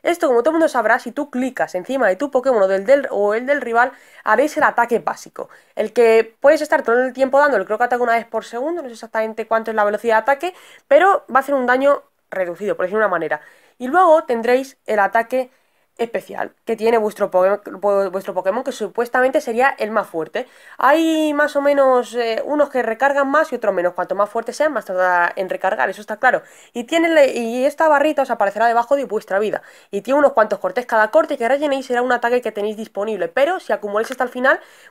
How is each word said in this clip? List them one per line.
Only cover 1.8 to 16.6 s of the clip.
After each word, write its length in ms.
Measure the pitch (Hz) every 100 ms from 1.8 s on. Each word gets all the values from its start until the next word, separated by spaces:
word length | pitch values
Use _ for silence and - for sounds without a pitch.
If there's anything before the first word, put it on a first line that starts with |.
| 180 269 220
de 80 | 185
tu 160 | 277
Pokémon 320 | 254 262 233
o 40 | 190
del, 160 | 190
del, 240 | 196 285 262
o 240 | 202 202 214
el 100 | 254
del 160 | 285
rival, 300 | 233 226 254 - _ -
haréis 340 | - 214 302 302
el 60 |
ataque 340 | 240 208 233 220
básico. 500 | - - - - - - _ -
El 180 | 220
que 420 | 240 233 226 220 _
puedes 220 | 277 311
estar 200 | 302 311
todo 180 | 226 240
el 100 | 262
tiempo 240 | 254 269 269
dándole, 280 | 294 226 185
creo 120 | 214
que 60 |
ataca 180 | 240 247
una 140 | 240 233
vez 100 | -
por 180 | 226
segundo, 380 | 214 233 285 349
no 60 | 269
sé 60 |
exactamente 520 | 226 226 226 220 220 220
cuánto 240 | 226 226
es 60 | 220
la 80 |
velocidad 320 | 208 208 233 220
de 60 |
ataque, 320 | 220 277 349 370 - - _
pero 380 | 285 381 381 -
va 60 | 262
a 40 |
hacer 100 | 269
un 140 | 277 247
daño 340 | 254 277 - - _ _
reducido, 440 | 190 175 170 202 165
por 100 | 180
decirlo 160 | 214
de 40 | 214
una 60 |
manera. 300 | 170 156 151 - _ _ _
Y 100 | 254
luego 360 | 339 359 320
tendréis 540 | 320 233 226 254 269 - -
el 100 | 208
ataque 540 | 196 226 233 254 254 _ _ _ _ -
especial 560 | 233 208 - - - -